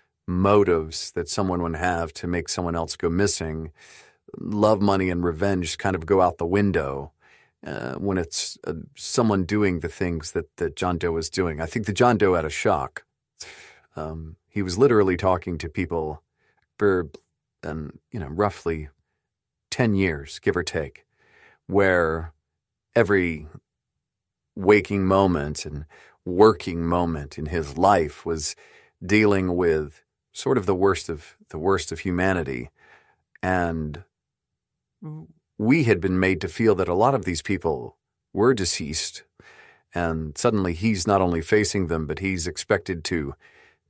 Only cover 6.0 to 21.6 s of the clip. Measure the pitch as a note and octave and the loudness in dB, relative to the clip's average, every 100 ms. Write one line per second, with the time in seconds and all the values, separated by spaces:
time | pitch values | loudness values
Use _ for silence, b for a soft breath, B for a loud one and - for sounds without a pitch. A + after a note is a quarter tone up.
6 | E2 F#2+ F2+ - E2+ G2 G2+ E2+ C#2 C#2 | 2 4 4 2 -2 2 2 2 -2 -6
7 | C#2 _ b b b b - C#2+ B1 - | -10 _ b b b b -12 -10 -8 -6
8 | G2 F#2 E2 - - - - E2 - - | -4 -2 -2 -6 -8 -8 -10 -10 -12 -12
9 | - - A2+ G2 F2 G#2 G2+ F2 E2 - | -6 0 2 2 2 0 0 0 -6 -4
10 | F2+ E2 - F2 - - E2 C#2+ F#2 E2+ | -4 -4 -6 -6 -8 -6 -6 -2 -4 -2
11 | F2 E2 D#2+ - F2+ D2+ D#2+ A#2+ G#2+ F#2+ | -2 -4 -4 -2 -2 -2 -6 -6 -4 2
12 | B2 A2 G2+ F2 D#2 - A2 E2+ B1+ - | 4 4 4 2 0 -2 0 0 -2 -10
13 | _ _ _ - B B B B B - | _ _ _ -20 B B B B B -10
14 | D#2 D#2+ D#2+ E2 _ G#2 F#2 F2+ C#3 A2+ | -10 -10 -12 -18 _ -6 -2 2 4 6
15 | F#2+ F2+ F#2 F2+ F#2 E2 E2 - F2 E2+ | 4 2 2 0 -2 -8 -6 -6 -4 -2
16 | D#2 D2 _ _ _ _ _ - G#2 F#2 | -4 -8 _ _ _ _ _ 0 2 2
17 | D#2 - _ _ _ _ D#2 D#2 D2+ - | -2 -10 _ _ _ _ -10 -8 -10 -14
18 | _ A2+ D2 D#2+ G#2 - E2+ D#2+ D2 _ | _ -10 -8 0 -2 0 -6 -6 -8 _
19 | _ _ _ _ _ _ - - A#2+ G2 | _ _ _ _ _ _ -10 0 2 4
20 | F#2+ D2 C#2+ - - F2+ F2 E2+ D2 - | 2 -2 -8 -6 -2 0 -2 -4 -6 -10
21 | _ b b b b b | _ b b b b b